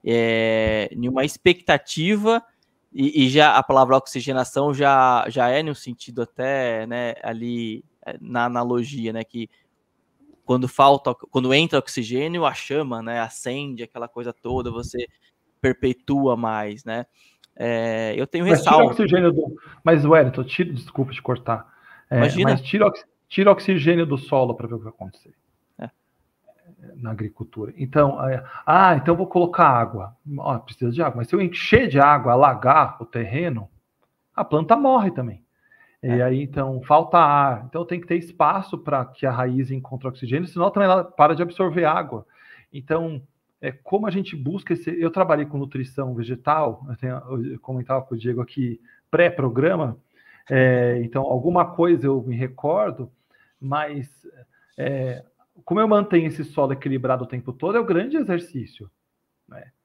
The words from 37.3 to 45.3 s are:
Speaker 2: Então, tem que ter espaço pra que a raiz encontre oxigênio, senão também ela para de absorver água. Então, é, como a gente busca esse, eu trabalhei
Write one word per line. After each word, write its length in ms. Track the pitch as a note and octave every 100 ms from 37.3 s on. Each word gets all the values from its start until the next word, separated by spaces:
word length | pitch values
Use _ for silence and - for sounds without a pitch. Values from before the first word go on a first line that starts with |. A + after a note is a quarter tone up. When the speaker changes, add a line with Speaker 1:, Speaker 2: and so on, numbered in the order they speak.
| C#3+ C#3 A2+ B2+
Speaker 2:
Então, 160 | D#3+
tem 140 | E3+ F3
que 60 |
ter 120 | F3 E3+
espaço 600 | E3+ - D3+ F#3+ F#3 -
pra 280 | - C#3
que 200 | B2+ -
a 60 | C3+
raiz 400 | A#2+ B2+ B2+ C3
encontre 360 | C3+ C3 C3 C3
oxigênio, 400 | - A#2 C#3+ F3
senão 220 | F3 F#3+
também 180 | G3+ G3
ela 160 | F#3
para 320 | E3+ - D3+
de 60 | D#3+
absorver 440 | F3 F3 F#3 E3
água. 420 | D#3 E3+ D3+ A#2 - _ - - _
Então, 520 | C#3+ C3 D#3+ E3 C#3+ - _ _ _
é, 120 | C#3+
como 340 | B2+ - G3+
a 60 | G#3+
gente 240 | F#3 F#3+
busca 380 | D#3 C3 F#3+ -
esse, 280 | E3+ E3 E3+
eu 80 | E3
trabalhei 360 | F#3+ F3